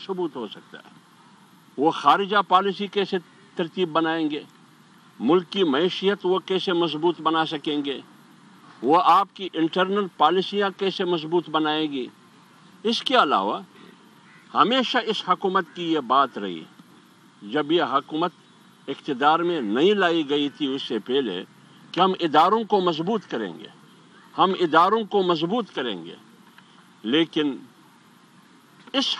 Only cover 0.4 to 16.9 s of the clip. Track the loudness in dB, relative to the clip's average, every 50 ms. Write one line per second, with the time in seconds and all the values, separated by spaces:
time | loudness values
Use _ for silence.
0.4 | -12 -12 -12 -16 -20 -20 -20 -20 -20 -20 -20 -20 _ _ _ _ -20 -20 -20 _
1.4 | -20 -20 _ _ _ -18 _ 0 0 0 0 2 4 4 4 4 4 0 0 0
2.4 | 2 4 4 4 4 2 -2 -4 -6 -4 -2 -2 -2 -2 -2 -6 -6 -8 -18 -20
3.4 | -20 -18 -6 -6 -6 -6 -2 -4 -4 0 0 0 0 0 0 -2 -2 -2 -4 -6
4.4 | -10 -14 _ -20 -20 -20 _ _ -20 _ -20 -20 -20 -20 _ -4 2 4 4 4
5.4 | 2 0 -2 0 0 2 2 2 0 0 -2 0 0 -2 -2 0 0 0 0 0
6.4 | -2 -2 -4 -2 -2 0 0 0 0 0 -2 0 0 0 0 0 -2 0 0 0
7.4 | 0 -2 -4 -6 -6 -4 -4 -4 -4 -4 -6 -8 -10 -18 -20 -20 -20 -20 -20 -20
8.4 | -20 -20 -20 -20 -20 -20 -18 -6 0 2 4 4 6 6 4 4 4 0 _ -10
9.4 | -12 -8 -2 -2 -2 0 2 0 0 2 0 -2 -2 -4 0 2 2 4 4 2
10.4 | -2 -2 -2 -2 -2 -2 -2 -2 -4 -4 -2 -2 -2 -2 -2 -2 -2 -2 -2 -2
11.4 | -2 0 -2 -2 0 0 0 -2 -2 -4 -4 -6 -8 -8 -12 _ -20 -20 -20 -20
12.4 | -20 -20 -20 -20 -20 -20 -20 -6 -4 -2 -2 -2 -2 2 2 4 4 4 2 2
13.4 | 0 0 -4 -6 -8 -14 -20 -20 -20 -20 -20 _ -20 -20 -20 -20 -20 -20 -20 -20
14.4 | -20 -6 0 2 2 2 2 0 0 0 -2 -2 -2 -2 -4 -6 -2 -2 -2 0
15.4 | 0 0 2 2 0 0 -6 -8 -4 -2 -2 -2 0 2 2 2 2 2 -2 -6
16.4 | -8 -6 -8 -10 -12 -16 -20 _ -20 -20